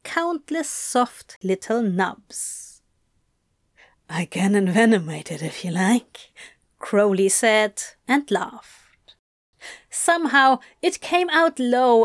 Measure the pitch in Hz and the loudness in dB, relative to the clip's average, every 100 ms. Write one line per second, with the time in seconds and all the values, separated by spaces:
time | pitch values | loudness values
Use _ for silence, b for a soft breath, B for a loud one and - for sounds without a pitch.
0 | - 339 339 320 - 320 302 - - 247 | -8 -4 -4 -4 -6 -8 -6 -8 -4 -2
1 | 247 - - - 185 190 - 233 214 180 | -2 -6 -20 -8 -4 -4 -2 -2 0 -2
2 | 180 - _ - - - - - _ _ | -4 -6 _ -12 -12 -12 -18 -20 _ _
3 | _ _ _ _ _ _ _ b b _ | _ _ _ _ _ _ _ b b _
4 | - 165 170 - 196 202 185 190 226 208 | -10 -8 -6 -2 0 2 2 4 4 4
5 | 160 151 - 147 160 - 175 170 190 240 | 0 -10 -10 -10 -10 -8 -6 -2 2 2
6 | - - - B B B _ _ - 208 | -2 -16 -20 B B B _ _ -2 2
7 | 208 190 190 - 233 214 214 - - - | 2 2 2 2 2 2 0 -4 -14 -12
8 | - 269 285 202 202 240 - - _ _ | -2 -2 0 -4 -4 -12 -20 -20 _ _
9 | _ _ _ _ _ _ B B B - | _ _ _ _ _ _ B B B -4
10 | - 339 302 269 269 254 b b 349 - | 0 0 2 4 4 2 b b -4 -4
11 | - 349 349 311 330 320 247 247 254 226 | -2 -2 0 2 0 0 0 2 4 4